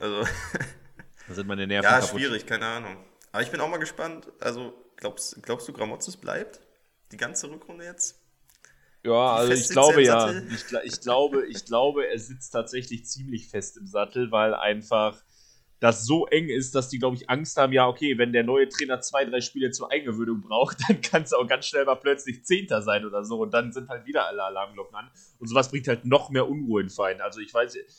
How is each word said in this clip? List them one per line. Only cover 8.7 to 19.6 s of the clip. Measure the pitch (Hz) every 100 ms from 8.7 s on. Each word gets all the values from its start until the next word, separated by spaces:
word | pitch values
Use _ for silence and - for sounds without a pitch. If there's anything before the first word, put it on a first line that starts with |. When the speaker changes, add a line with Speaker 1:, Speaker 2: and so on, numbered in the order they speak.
| _ _ _
Speaker 2:
Ja, | 117 117 127 117
Speaker 1:
Wie |
Speaker 2:
also | 120
Speaker 1:
fest | 127
Speaker 2:
ich | 117
Speaker 1:
sitzt |
Speaker 2:
glaube | 131 143
Speaker 1:
er | 151
im | 127
Speaker 2:
ja. | 117
Speaker 1:
Sattel? | 110 - 110
Speaker 2:
Ich | 113 -
gla-, | 120
ich | 120 -
glaube, | 123 123 143 139 123
ich | 107
glaube, | - 117 139 143 135
er | 113
sitzt | 107 131 -
tatsächlich | - - 127 123 117 -
ziemlich | 135 135 117 -
fest | 107 95 -
im | 98
Sattel, | 104 104 127 120
weil | 110 107
einfach | 107 104 107 107 113 107 104 _ _ _ _ _ _
das | 117 110 110
so | 160 -
eng | 156 165
ist, | 123 131
dass | 139 127
die, | 131
glaub | 127
ich, | 123 -
Angst | 131 156 -
haben, | 135
ja, | 131 127
okay, | 123 147 120
wenn | 120
der | 120
neue | 117 135 131
Trainer | 127 139 127
zwei, | - 139 139
drei | 123
Spiele | 120 139